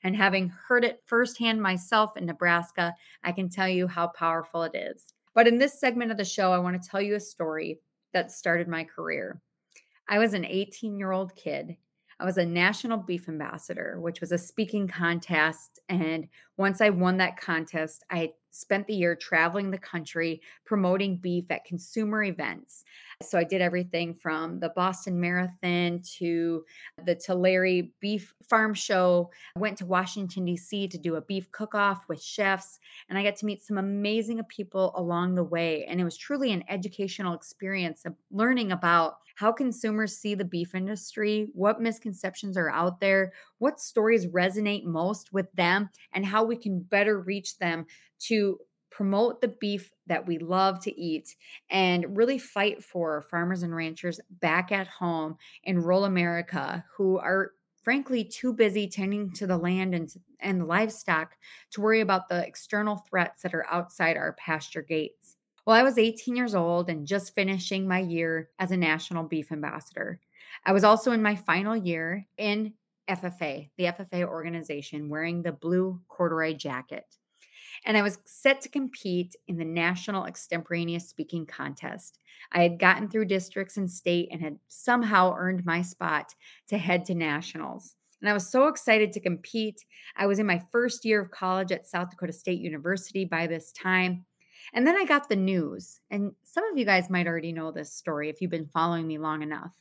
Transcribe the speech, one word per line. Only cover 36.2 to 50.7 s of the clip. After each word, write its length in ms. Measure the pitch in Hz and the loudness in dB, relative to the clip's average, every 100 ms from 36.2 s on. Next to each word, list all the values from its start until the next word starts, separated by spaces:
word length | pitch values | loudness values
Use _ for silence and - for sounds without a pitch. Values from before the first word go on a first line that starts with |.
| - 285 262 | -6 -2 0
an 140 | 185 - | 0 -4
educational 640 | 190 185 - 196 180 185 | -6 -6 -6 -6 -4 -4
experience 720 | 170 - - 190 190 175 156 | -4 -10 -10 -6 -2 -4 -4
of 120 | 175 175 _ | -12 -14 _
learning 440 | 196 233 254 214 | 0 2 2 2
about 460 | 180 175 170 165 - _ - | 2 6 6 6 -2 _ 0
how 180 | 208 | 0
consumers 640 | 226 262 226 220 214 214 - | 2 -2 0 -2 0 -2 -2
see 180 | 208 202 | -4 -2
the 80 | |
beef 320 | 180 170 170 185 | -2 -2 -4 -4
industry, 720 | 190 214 - - 214 214 214 | -4 -6 -8 -2 0 0 -2
what 260 | 175 196 220 | 2 2 2
misconceptions 800 | 226 220 226 180 185 185 202 185 | 0 -2 -8 -6 -8 -6 -4 0
are 120 | 160 | 0
out 300 | 135 175 180 | 2 0 2
there, 320 | 196 190 185 - - _ | 2 4 2 -4 -20 _
what 200 | 254 302 | -2 0
stories 480 | - - 214 226 175 | -2 2 4 4 4
resonate 560 | 175 185 196 208 202 | 2 2 2 -2 -2
most 480 | 175 165 175 208 - | -2 0 0 -2 -4
with 180 | 196 190 | -4 -2
them, 360 | - 175 190 202 - - | 0 2 2 0 -10 -8
and 120 | 196 196 | -4 0
how 180 | 214 | 2
we 140 | 226 233 | 2 0
can 240 | 214 180 | -2 -4
better 400 | 180 202 208 208 | 0 2 4 2
reach 360 | 180 196 - - | -2 -6 -6 -4
them 280 | 175 165 160 - _ _ | -2 -2 -6 -16 _ _
to 400 | - 226 202 185 - _ _ | 0 2 2 0 -8 _ _
promote 500 | - 196 196 233 240 | -2 2 4 4 2
the 80 | 247 | -4
beef 460 | - 208 202 175 _ - | -2 -2 -2 -6 _ -4
that 200 | 165 180 | -2 0
we 120 | 165 | -4
love 420 | 165 185 190 | 0 4 4